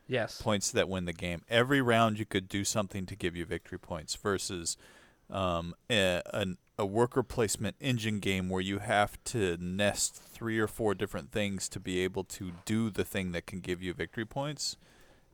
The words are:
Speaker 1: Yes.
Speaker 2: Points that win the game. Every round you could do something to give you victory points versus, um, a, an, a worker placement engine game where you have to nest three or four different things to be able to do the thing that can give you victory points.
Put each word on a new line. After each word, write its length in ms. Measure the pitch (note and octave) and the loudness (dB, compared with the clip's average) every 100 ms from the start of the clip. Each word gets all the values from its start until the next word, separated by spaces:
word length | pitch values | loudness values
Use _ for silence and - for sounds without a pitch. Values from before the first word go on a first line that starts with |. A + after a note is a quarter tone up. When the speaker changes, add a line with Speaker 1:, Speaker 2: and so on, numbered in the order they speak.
| - | -2
Speaker 1:
Yes. 340 | B2 G#2 - | 0 0 -2
Speaker 2:
Points 280 | A2+ G2+ - | 0 2 2
that 160 | A2+ E2+ | 2 2
win 160 | F#2+ | 2
the 80 | F2 | -2
game. 300 | E2 F2+ E2 - | -4 -4 -4 2
Every 320 | A#2 B2+ C#3+ | 4 6 4
round 380 | A#2+ A2+ A2+ G#2+ | 6 6 6 2
you 80 | G#2+ | 0
could 220 | G2 F#2+ | -2 0
do 160 | G2+ | -2
something 420 | G2 A2 G2 G2+ F2+ | 0 0 -2 -4 -8
to 100 | F#2+ | -2
give 200 | F2+ F2 | -2 -2
you 80 | D#2+ | -4
victory 320 | E2+ - F2 | -6 -6 -12
points 360 | - E2+ D#2+ - | -8 -10 -8 -4
versus, 600 | G#2+ F#2 - F2+ E2 - - - - _ - | 0 0 -2 -4 -4 -6 -10 -20 -20 _ -8
um, 440 | G2 F#2 E2+ E2+ - - | -2 0 0 -2 -10 0
a, 300 | A2 F#2 F2 - | 2 4 2 -2
an, 240 | A2+ F#2+ F2+ _ - | -2 -2 -4 _ -4
a 60 | |
worker 380 | G2+ G#2+ B2 C3+ | 0 4 4 2
placement 540 | A2+ - G#2+ - G2+ - | 0 0 0 0 -4 -2
engine 380 | C#3 A#2+ A2 G#2 | -2 0 0 0
game 300 | G2 F#2+ F#2 | 0 0 0
where 100 | F#2 | -2
you 200 | F#2+ G2 | -2 -2
have 420 | G#2+ G#2 G#2 - | 2 2 2 -2
to 320 | - A#2+ F#2 E2+ | -6 0 0 0
nest 580 | F2+ F#2+ G2+ - - - | -4 2 2 2 -4 -4
three 420 | - - A2+ A2 | -20 -8 -2 0
or 80 | G#2+ | 0
four 280 | - G#2+ | 2 0
different 360 | F#2+ G2+ F#2+ C#2+ | 2 -2 -4 -4
things 380 | A2 G2+ F#2+ - | -2 -2 -2 -6
to 100 | G2+ | -6
be 200 | F#2+ F2+ | -2 0
able 240 | F#2 F#2+ | 0 -2
to 280 | F#2 - F#2+ E2+ | -6 -8 -10 -8
do 260 | - A2 A2+ | 0 2 2
the 140 | F#2+ | 0
thing 280 | F#2 G#2 F#2 | -2 -2 -2
that 140 | F2 - | -4 -6
can 140 | F#2+ | -10
give 200 | F2+ F2 | -4 -4
you 120 | F#2 | -4
victory 320 | E2 E2 - G#2+ | -4 -6 -4 -6
points. 500 | C#3 D3 D3+ - - - - - - _ | -4 -6 -4 -6 -8 -16 -20 -20 -20 _